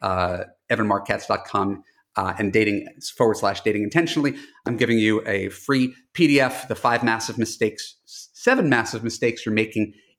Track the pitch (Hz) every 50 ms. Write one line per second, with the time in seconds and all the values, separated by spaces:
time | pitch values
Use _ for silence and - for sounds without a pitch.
0 | - 95 92 92 90 90 90 92 - - _ _ _ - 113 107 107 104 101 101
1 | 101 - 104 101 - - 104 - - - - 101 98 98 98 - - _ _ _
2 | _ _ - 104 95 92 95 - 107 98 98 110 107 107 101 98 - - - -
3 | - - - - 123 113 104 - 110 98 101 - - 110 104 104 104 - - 170
4 | 165 160 - 156 143 143 139 - - - _ _ - 127 123 110 123 113 117 110
5 | 107 110 107 107 - 110 101 98 95 98 - - - - 139 131 127 127 - -
6 | _ _ - - 170 147 143 139 131 123 131 - - - 110 - - 120 120 117
7 | 120 113 113 110 - - 110 113 110 - - - 120 107 104 - - - - _
8 | _ - - - - - _ - - 247 262 254 190 147 127 117 110 - - 110
9 | 117 113 - - 131 120 117 - - 113 107 110 110 110 - 110 107 104 - _
10 | _ _ _